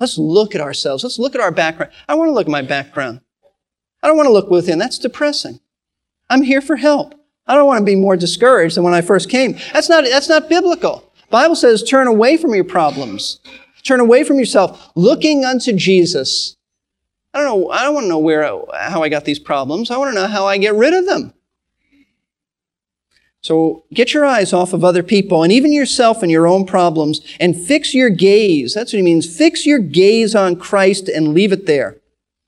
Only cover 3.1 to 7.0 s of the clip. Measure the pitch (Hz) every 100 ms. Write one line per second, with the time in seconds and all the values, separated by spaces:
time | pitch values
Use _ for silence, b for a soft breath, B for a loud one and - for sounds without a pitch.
3.1 | 120 _ _ _ _ _ _ _ _ 302
4.1 | 311 285 202 185 175 175 165 247 - 247
5.1 | - - - 131 120 _ _ _ _ _
6.1 | _ - 262 262 277 277 277 294 285